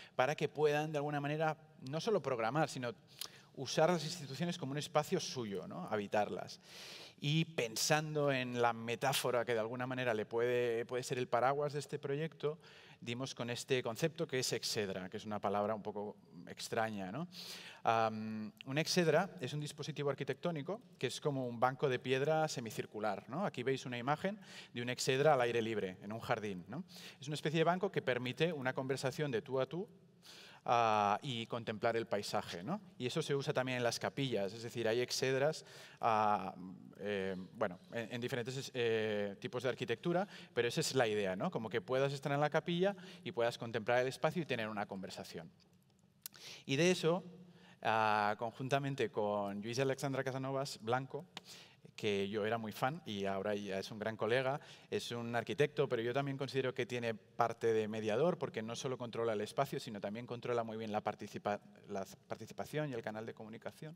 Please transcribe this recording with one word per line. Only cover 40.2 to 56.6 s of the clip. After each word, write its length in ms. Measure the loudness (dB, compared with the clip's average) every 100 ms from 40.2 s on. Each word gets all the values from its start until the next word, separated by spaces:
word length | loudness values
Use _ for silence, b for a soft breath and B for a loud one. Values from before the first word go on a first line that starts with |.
| 0 B B
pero 160 | 0 0
esa 100 | 2
es 160 | 2 4
la 100 | 4
idea, 300 | 4 2 0
¿no? 160 | -2
Como 180 | -2 -2
que 120 | -2
puedas 320 | 2 2 2
estar 180 | 0 0
en 80 | 2
la 100 | 4
capilla 460 | 2 2 2 2 0 B B -6
y 80 |
puedas 240 | 2 2 2
contemplar 420 | -4 -2 4 4
el 80 | 4
espacio 340 | 2 0 0
y 40 | -2
tener 240 | 0 -2
una 160 | -2 -4
conversación. 640 | -6 -8 -10 -10 -10 -12 -18 _ _ _ _ _ _ -20 B B B -2
Y 120 | 4
de 140 | 4
eso, 340 | 4 4 2 0 -16 -20 B B B
ah, 520 | 2 4 4 4 4 0
conjuntamente 720 | -4 -4 0 2 2 0 0
con 500 | 0 0 2 0 -4
Lluís 180 | -4 0
y 20 |
Alexandra 420 | 0 0 -2 -2
Casanovas 560 | -2 -4 -2 -2 -4 -6
Blanco, 440 | -2 -2 -2 -10 -12 -16 B B B B -20 -4
que 320 | 0 2 0
yo 160 | 0
era 140 | 0 -2
muy 140 | -4
fan 320 | -2 -2 -2 -6
y 200 | -2 -2
ahora 280 | 0 -2
ya 240 | -2 -2 -4
es 140 | -6
un 80 | -4
gran 180 | -4 -2
colega, 420 | 2 2 2 -2 B B B
es 220 | -4 -4
un 240 | -6 -2 -2
arquitecto, 520 | 0 2 2 2 0
pero 140 | 0
yo 100 | 0
también 260 | 0 0 -2
considero 360 | -2 -2